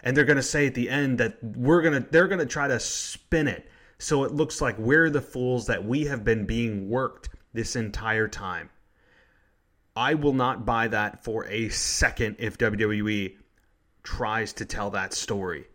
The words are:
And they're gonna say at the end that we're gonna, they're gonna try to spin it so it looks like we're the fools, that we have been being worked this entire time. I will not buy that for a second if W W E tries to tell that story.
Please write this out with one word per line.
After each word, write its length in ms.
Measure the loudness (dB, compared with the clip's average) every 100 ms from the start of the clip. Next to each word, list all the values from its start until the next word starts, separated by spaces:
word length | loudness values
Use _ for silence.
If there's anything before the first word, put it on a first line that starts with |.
And 120 | 0 4
they're 100 | 6
gonna 180 | 4
say 240 | 2 0 0
at 80 | 0
the 140 | -2
end 280 | 0 0 2
that 260 | 0 -2
we're 380 | -10 -2 4 6
gonna, 240 | 6 2 4
they're 160 | 4 6
gonna 180 | 2 -2
try 220 | -2 0
to 120 | 0
spin 680 | -2 -6 -8 -12 _ 2 2
it 200 | -2 -10 -20 -20 _
so 260 | -2 0
it 80 | 0
looks 300 | 0 -2 0
like 160 | -4 -2
we're 320 | 4 4 6
the 120 | 2
fools, 440 | -4 -4 -2 -2 0
that 180 | -4
we 220 | 0 -2 -2
have 180 | -2
been 220 | 0 0 0
being 440 | -2 -2 -2 -2
worked 400 | -2 -2 -6 -14 -14 _
this 220 | -6 -4 -4
entire 520 | -4 -4 -2 0 0
time. 420 | -2 -8 -8 -10 _ _ _ _ _ _ _ _ _ _ _ _ -2
I 180 | 2
will 200 | 4 2
not 300 | 2 2 0
buy 260 | 0 0 2
that 340 | 0 -2 -4
for 220 | -6 -6 -4
a 240 | -4 -4
second 680 | -2 -2 2 0 2 -4 -2
if 220 | -8 0
W 180 | 0 2
W 300 | 0 0 0
E 300 | -2 -4 -10 _ _ _ _ _ _
tries 500 | -10 -4 -2 -2 -4
to 120 | -8 -8
tell 260 | -6 -4
that 220 | -4 -6
story. 520 | -6 -4 -4 -4 -6 -12